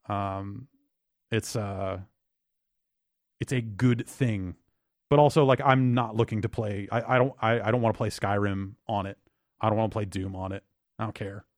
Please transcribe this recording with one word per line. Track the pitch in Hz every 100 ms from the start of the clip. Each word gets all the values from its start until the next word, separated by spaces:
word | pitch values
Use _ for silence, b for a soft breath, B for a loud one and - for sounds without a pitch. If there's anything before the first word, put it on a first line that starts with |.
| -
Um, | 101 98 98 101 104 131 _ _ _ _ _ _
it's, | 113 -
uh, | 117 101 98 98 95 98 _ _ _ _ _ _ _ _ _ _ _ _ _
it's | -
a | 127
good | 113 95 127 117 117
thing, | - 123 104 92 - _ _ _ _ _
but | 143
also, | 147 160
like, | 135 127
I'm | 139 131 127
not | 120 113 110
looking | 113 110
to | 107
play. | - 107 101 98
I, | 117 117 127
I |
don't, | 131 -
I, | 113 117
I | 104
don't | 123
wanna | 113
play | 110 110
Skyrim | - 98 101 101 98 98 - -
on | 104
it. | 98 101 _ _ _ _
I | 110
don't | 107
wanna | 110
play | 110 101
Doom | 95 95
on | 95 92
it. | 98 _ _ _ -
I |
don't | 110
care. | - 101 98 _